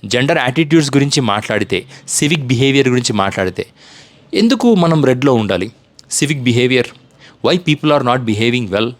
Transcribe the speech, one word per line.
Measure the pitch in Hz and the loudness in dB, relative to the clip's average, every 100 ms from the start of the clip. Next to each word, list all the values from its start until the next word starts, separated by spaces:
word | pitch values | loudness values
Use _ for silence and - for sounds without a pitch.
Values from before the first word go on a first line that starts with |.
| 104 | -2
జెండర్ | 117 135 165 | -2 0 0
యాటిట్యూడ్స్ | 127 131 156 165 143 | 0 -2 2 2 2
గురించి | 139 139 143 | 0 0 0
మాట్లాడితే, | 120 101 - 107 101 92 - - - | 0 -2 -2 -4 -2 -4 -6 -20 -8
సివిక్ | - 147 165 | -4 -2 -2
బిహేవియర్ | 127 123 135 139 131 | -2 0 2 2 2
గురించి | 123 120 | 0 -2
మాట్లాడితే | 107 98 95 95 90 - _ - - - _ _ | -2 -2 -2 -4 -4 -12 _ -20 -20 -20 _ _
ఎందుకు | 196 226 233 240 220 | 0 2 2 2 4
మనం | 170 160 131 | 2 2 2
రెడ్‌లో | 127 139 | 2 2
ఉండాలి? | 123 104 95 98 - _ _ - | 2 0 -2 -4 -12 _ _ -10
సివిక్ | - 143 147 | -6 -4 -2
బిహేవియర్, | 123 117 123 127 120 - _ _ - - - | 0 2 2 0 -2 -8 _ _ -20 -6 -2
why | 175 | -2
people | 180 151 151 147 | 0 -2 2 2
are | 123 | 2
not | 127 117 | -2 -2
behaving | 107 117 123 110 | 0 0 0 -2
well? | 98 117 127 | -2 -2 -6